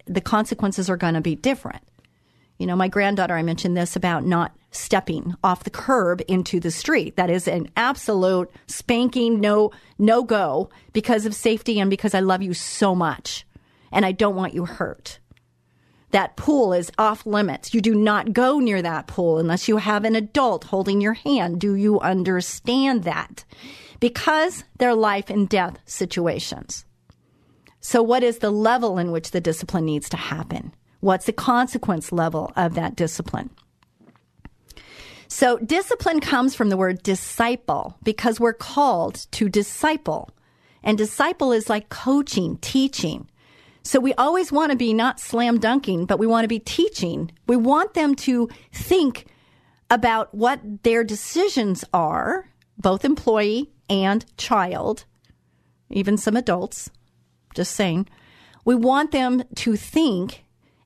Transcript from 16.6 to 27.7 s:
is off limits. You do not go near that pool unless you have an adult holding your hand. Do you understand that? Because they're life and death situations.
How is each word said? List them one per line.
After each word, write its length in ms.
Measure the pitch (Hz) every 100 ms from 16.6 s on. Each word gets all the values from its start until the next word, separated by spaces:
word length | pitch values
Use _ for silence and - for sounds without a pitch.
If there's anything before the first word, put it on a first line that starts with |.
| 208
is 180 | 180 170 -
off 280 | 214 220 220
limits. 480 | 208 190 135 -
You 80 | 226
do 140 | 214 208
not 360 | 214 208 226
go 280 | 226 254 294
near 220 | 240 196
that 260 | 170 156 -
pool 320 | - 170 160
unless 280 | 165 190 -
you 100 | 214
have 280 | 196 208 220
an 100 | 220
adult 480 | 214 294 254 175 -
holding 360 | 196 190 202
your 140 | 208 226
hand. 440 | 285 269 175 170
Do 140 | 202
you 260 | 196 208 208
understand 1040 | 170 190 180 180 - - - 254 269 240
that? 400 | 170 147 - - - - - - - -
Because 680 | 240 240 - 311 339 - - -
they're 160 | 247 226
life 340 | 214 202 -
and 180 | 208 196
death 300 | 202 175 - -
situations. 1000 | - 185 185 170 - - - - - - _ _ _ _ _ _ _ _